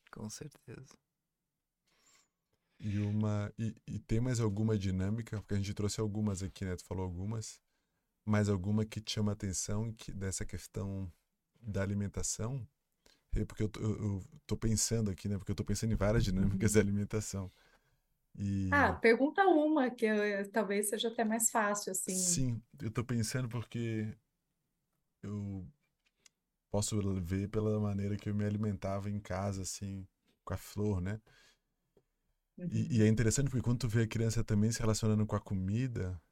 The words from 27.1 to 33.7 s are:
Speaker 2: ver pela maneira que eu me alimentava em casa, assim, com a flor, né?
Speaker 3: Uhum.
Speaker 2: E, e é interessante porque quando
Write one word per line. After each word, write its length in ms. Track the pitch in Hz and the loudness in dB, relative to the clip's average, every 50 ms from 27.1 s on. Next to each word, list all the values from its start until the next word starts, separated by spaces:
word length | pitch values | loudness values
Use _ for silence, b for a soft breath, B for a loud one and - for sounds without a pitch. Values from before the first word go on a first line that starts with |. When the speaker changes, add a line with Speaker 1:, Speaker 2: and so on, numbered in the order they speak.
| 95 95 | 0 -2
Speaker 2:
ver 280 | 90 82 95 98 101 104 | -2 0 0 0 0 0
pela 300 | - 107 107 107 107 107 | -2 0 0 2 2 2
maneira 360 | 104 104 101 101 101 101 104 | 0 0 0 0 -2 -2 -2
que 120 | 98 - 107 | -4 -4 -2
eu 60 | 104 | -2
me 100 | 104 104 | 0 0
alimentava 640 | 104 104 104 107 107 101 - - 95 98 101 98 104 | 0 0 0 0 -2 -2 -2 -4 -4 -4 -4 -4 -4
em 100 | 101 104 | -6 -6
casa, 420 | 104 - 92 92 98 101 98 95 92 | -6 -4 -4 -2 -2 -2 -2 -4 -6
assim, 440 | - - - 101 98 98 98 95 - _ _ _ _ _ _ - | -8 -8 -8 -8 -8 -8 -8 -10 -14 _ _ _ _ _ _ -10
com 100 | - 98 | -8 -8
a 20 | |
flor, 440 | 90 - - - 101 104 107 101 90 | -8 -8 -8 -4 -2 0 0 0 0
né? 200 | 87 95 107 110 - b b b b b b b b _ _ _ _ _ _ _ _ _ _ _ _ _ _ _ _ _ _ - | -2 -4 -6 -8 -10 b b b b b b b b _ _ _ _ _ _ _ _ _ _ _ _ _ _ _ _ _ _ -8
Speaker 3:
Uhum. 120 | 180 170 | -6 -4
Speaker 2:
E, 280 | 113 113 110 82 - 107 | -2 0 0 2 4 6
e 40 | 107 | 6
é 60 | 107 | 6
interessante 400 | 110 110 117 110 - - 139 135 | 6 6 4 2 2 2 2 0
porque 120 | - 123 - | 0 0 0
quando 160 | 123 | 2